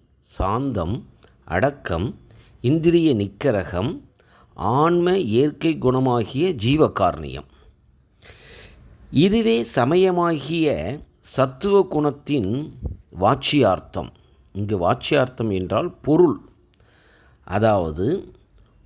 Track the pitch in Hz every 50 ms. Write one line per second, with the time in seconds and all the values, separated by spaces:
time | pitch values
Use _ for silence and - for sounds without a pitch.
0 | _ _ _ _ _ _ - - 92 92 104 120 139 139 120 101 82 82 107 156
1 | - - - _ _ _ _ _ _ - 78 90 98 139 139 - - - 90 80
2 | 92 131 - - - - - - - _ - - - 120 147 165 156 170 165 170
3 | 165 160 135 104 101 98 - - - 143 113 98 90 - - 87 95 139 220 285
4 | - - _ _ _ _ _ _ _ _ _ - - 104 120 135 156 165 175 175
5 | 175 180 185 196 175 113 104 117 139 151 147 - - 165 156 143 - 127 127 131
6 | 127 131 123 120 110 - - 131 165 190 175 120 98 120 143 156 151 107 - -
7 | 98 87 73 76 78 69 64 69 - _ _ _ _ _ _ _ _ _ _ _
8 | _ _ _ _ _ - - - - - - - - - - - - - - -
9 | - - - 131 160 196 196 233 220 226 226 233 233 226 - - 120 127 165 185
10 | 190 190 180 175 175 170 165 147 131 139 165 170 160 147 120 76 76 92 135 151
11 | - _ _ _ _ - - - 135 131 131 - - 202 196 202 185 190 - 151
12 | 147 147 131 - - - 147 143 101 92 110 135 151 160 - - - - - -
13 | - _ - 85 92 107 131 135 - - - 147 123 101 92 80 - - - 92
14 | 78 - - _ _ _ _ _ _ _ - 98 104 101 107 95 85 90 123 131
15 | - - 156 143 131 127 - - 117 110 98 95 92 87 95 110 160 180 - -
16 | - 131 151 165 180 160 110 - - - _ _ _ _ _ _ _ _ _ _
17 | _ _ _ _ _ _ _ _ - - 90 104 107 110 107 98 87 80 76 80
18 | 92 120 170 202 - - - - _ _ _ - _ _ _ _ _